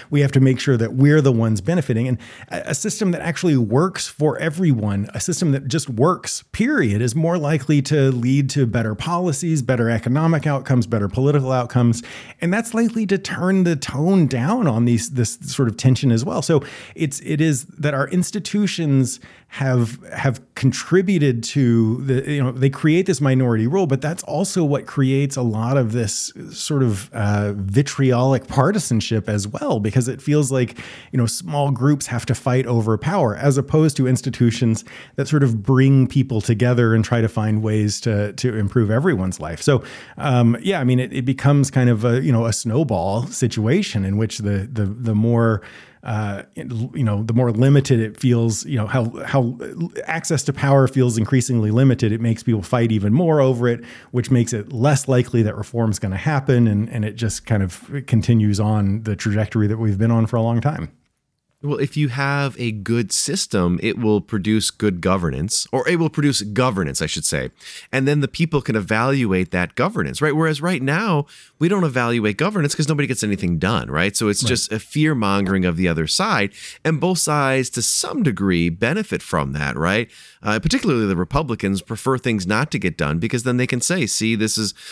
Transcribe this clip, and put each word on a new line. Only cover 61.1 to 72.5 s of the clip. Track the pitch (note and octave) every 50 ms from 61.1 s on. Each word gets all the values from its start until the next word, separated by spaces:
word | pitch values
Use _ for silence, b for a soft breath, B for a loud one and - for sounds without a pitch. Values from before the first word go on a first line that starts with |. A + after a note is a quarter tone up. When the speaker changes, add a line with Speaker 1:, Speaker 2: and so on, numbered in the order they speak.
| _ _ _ _ _ _ _ _ _ _ -
Speaker 2:
Well, | C#3+ C#3+
if | - C#3+ C#3+ -
you | D3+ D3+ C3
have | A#2+ C#3 C#3 C#3 C#3+ C#3+ C#3 C3+ - -
a | B2 A#2 G#2+
good | G#2 F#2+ - A#2 A#2+ A2+ F#2 -
system, | - - - D#3+ G3 - - - G2 F2 F2 F2+ D#2+ -
it | A2 - -
will | A2+ G#2+ G#2+ G2+ -
produce | - A#2 G#2 E2+ G#2+ G#2+ G#2+ F#2+ -
good | - - G#2+ G#2 F#2 F2 E2
governance, | F#2 F#2+ F#2+ E2+ D#2+ C2 C2+ D#2+ G#2 - - - -
or | - C3 -
it | D3+ F3+ E3
will | E3 D3+
produce | - - C#3+ C#3+ B2+ -
governance, | G2+ G#2+ G#2 B2 B2+ B2+ G#2+ G2 F2 C#2+ C#2 - D#2+
I |
should | D2+ - E2 -
say. | - - C#2 B1+ - - B B B B B B B B
And | C3+ C3+ C#3+
then | D3 D3
the | C#3 B2+
people | - - E3+ D#3+ - C#3 -
can | - A2+
evaluate | A2 F#2+ - A2 A2 A#2+ C3+ C#3 C#3 A#2+ G#2 F#2+ F#2 F#2 -
that | - F2+ F2 E2 -
governance, | - B2+ G3 A#3 E3 F2 C2+ C2+ - D3
right? | D#3 C#3+
Whereas | D#3 D#3+ D#3+ D3+ C#3 D#3
right | F3 F#3 C3
now, | B2+ C3+ D3 F3+ A3+ G#3+ E3+ C#3+ C#3+ B B B B B B B
we | D3+ E3+
don't | G#3 G3 F3
evaluate | D3 A#2+ B2+ A#2+ A#2 A#2+ A#2 G#2 G#2+ G2+ -
governance | D3+ G3+